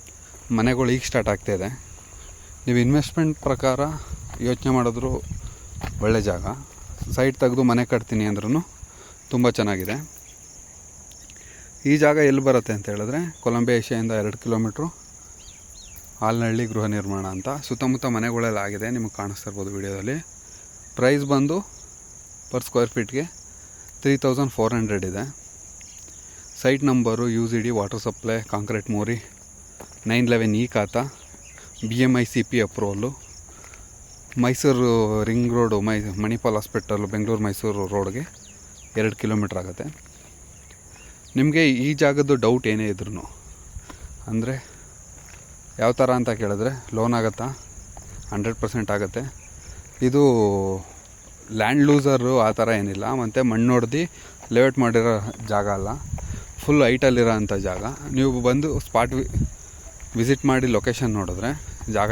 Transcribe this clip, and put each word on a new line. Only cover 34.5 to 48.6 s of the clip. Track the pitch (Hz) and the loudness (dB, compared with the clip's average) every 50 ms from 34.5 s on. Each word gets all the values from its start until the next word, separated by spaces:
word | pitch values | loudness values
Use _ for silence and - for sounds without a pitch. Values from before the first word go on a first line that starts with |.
| 131 - - 143 131 123 123 120 117 113 110 107 107 107 104 113 | 2 2 2 2 4 4 4 4 4 4 4 2 2 0 0 0
ರಿಂಗ್ | 113 120 120 120 117 | 0 0 0 2 2
ರೋಡು, | 120 117 110 107 101 101 | 2 2 4 2 2 2
ಮೈ-, | 110 110 104 104 104 92 104 107 | 0 0 0 -2 -4 -6 -4 -2
ಮಣಿಪಾಲ್ | 107 117 110 - 120 107 | -2 -2 0 0 0 0
ಹಾಸ್ಪಿಟಲ್, | 104 - - - 110 - - 107 101 104 95 110 | 0 -4 -4 -6 -6 -4 -2 -2 -2 -2 -2 -2
ಬೆಂಗಳೂರು | 104 104 113 113 104 107 | -2 -2 0 0 0 0
ಮೈಸೂರು | 101 95 - - 107 101 101 95 87 101 | -2 -2 -4 -4 -4 -2 -2 -4 -2 -2
ರೋಡ್‌ಗೆ | 101 98 95 101 131 160 - - - - - - - - - - - - - - 110 | -2 -2 -2 -4 -6 -10 -10 -14 -20 -20 -20 -20 -20 -20 -20 -20 -20 -20 -8 -2 0
ಎರಡು | 107 110 107 - | 0 0 -2 -2
ಕಿಲೋಮೀಟ್ರ್ | - 107 110 107 104 92 95 92 | -2 -2 0 0 -2 -2 -4 -6
ಆಗುತ್ತೆ. | 92 92 85 - - 151 151 - - - - - - - - - - - - - - - - - - - - - - - - - - - - | -8 -8 -10 -10 -10 -12 -12 -14 -20 -20 -20 -20 -20 -20 -20 -20 -20 -20 -20 -20 -20 -20 -20 -20 -20 -20 -20 -20 -20 -20 -20 -20 -20 -6 0
ನಿಮಗೆ | 131 139 156 147 160 160 143 131 120 131 | 2 2 4 4 4 4 4 4 2 2
ಈ | 147 151 139 | 0 2 2
ಜಾಗದ್ದು | 156 143 139 147 143 139 143 123 113 | 2 4 4 2 2 2 2 4 4
ಡೌಟ್ | 113 123 127 - 110 | 4 2 4 2 0
ಏನೇ | 107 107 110 104 98 | 0 0 0 -2 -4
ಇದ್ರೂ, | 90 98 107 107 90 - - - - - - - - - - - - - - - - - - - - - 110 | -4 -8 -8 -10 -10 -12 -14 -18 -20 -20 -20 -20 -20 -20 -18 -18 -16 -16 -16 -18 -18 -18 -18 -18 -16 -8 -4
ಅಂದರೆ | 110 113 113 127 135 131 - - - - - - - - - - - - - - - - - - - - - - - - | -2 -2 -2 -2 -6 -8 -10 -14 -20 -20 -20 -20 -20 -20 -20 -20 -20 -20 -20 -20 -20 -20 -20 -20 -20 -20 -20 -16 -4 0
ಯಾವ | 113 120 120 - | 2 2 4 4
ಥರ | 131 123 127 123 | 2 2 2 2
ಅಂತ | 117 120 113 104 | 0 0 -2 -2
ಕೇಳಿದ್ರೆ, | 110 101 101 101 113 131 135 127 - - 117 | -2 -2 -2 0 -2 -2 -4 -6 -10 -6 -4
ಲೋನ್ | 110 113 117 120 117 | -2 0 0 2 0
ಆಗುತ್ತಾ? | 110 110 - - 117 131 131 - - - - - - - - - - - - - - - | 0 -2 -2 -4 -6 -8 -8 -10 -16 -20 -20 -20 -20 -20 -20 -20 -18 -18 -18 -18 -12 -8
ಹಂಡ್ರೆಡ್ | 104 101 101 113 113 - | -6 -4 -4 -4 -4 -4